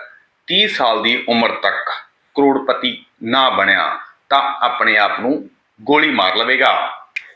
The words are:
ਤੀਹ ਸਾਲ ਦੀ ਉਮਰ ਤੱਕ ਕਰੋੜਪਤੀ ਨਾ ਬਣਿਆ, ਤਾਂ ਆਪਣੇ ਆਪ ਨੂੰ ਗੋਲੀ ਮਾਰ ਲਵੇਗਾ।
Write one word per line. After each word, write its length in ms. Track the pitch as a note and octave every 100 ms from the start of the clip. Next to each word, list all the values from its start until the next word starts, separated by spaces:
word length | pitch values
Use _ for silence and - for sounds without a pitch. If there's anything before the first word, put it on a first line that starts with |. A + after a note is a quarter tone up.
| - - _ _ -
ਤੀਹ 220 | F#3 G#3
ਸਾਲ 340 | - B2 G#2+
ਦੀ 220 | A2+ B2 -
ਉਮਰ 220 | A#2 A2+
ਤੱਕ 400 | - G2 - - - - _ _
ਕਰੋੜਪਤੀ 680 | - C#3 C3 C3+ B2+ B2+ A#2 _ -
ਨਾ 280 | A2+ C3 C3
ਬਣਿਆ, 500 | G2 G2 F#2+ D2+ - - _ -
ਤਾਂ 120 | C#3
ਆਪਣੇ 560 | - G2+ B2 - A2 G#2+
ਆਪ 240 | G2+ G2
ਨੂੰ 300 | A#2+ D3+ - _ _ _
ਗੋਲੀ 280 | G#2+ D3+ D#3
ਮਾਰ 260 | A#2+ F#2 G#2
ਲਵੇਗਾ। 680 | A#2+ C3 B2+ F#2 - - - - -